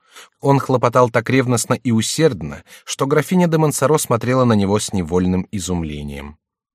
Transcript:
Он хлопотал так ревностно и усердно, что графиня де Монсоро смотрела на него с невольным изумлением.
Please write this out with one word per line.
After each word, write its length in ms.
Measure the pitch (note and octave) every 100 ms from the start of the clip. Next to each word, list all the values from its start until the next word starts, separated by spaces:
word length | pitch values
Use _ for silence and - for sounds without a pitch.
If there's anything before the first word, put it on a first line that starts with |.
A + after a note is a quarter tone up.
| _ - - _
Он 200 | C#3 C#3
хлопотал 500 | - B2+ A#2+ B2+ B2
так 200 | A#2+ A2+
ревностно 440 | C3 B2 A#2+ -
и 180 | A#2+ B2+
усердно, 720 | A2 A2 - D#3 B2 A#2 - - - -
что 220 | - C#3
графиня 400 | D3+ D3 F3+ F3
де 100 | D#3+
Монсоро 400 | D#3 C3+ C#3 D3+
смотрела 480 | - A#2 A#2 B2+ B2
на 80 |
него 260 | G#2+ F#2+ G#2
с 140 | -
невольным 540 | G2+ E2 F2+ F#2 F#2 F#2
изумлением. 840 | G2+ F2 F2+ D#2+ D2 D2 C#2+ C#2+ D2+ _ _ _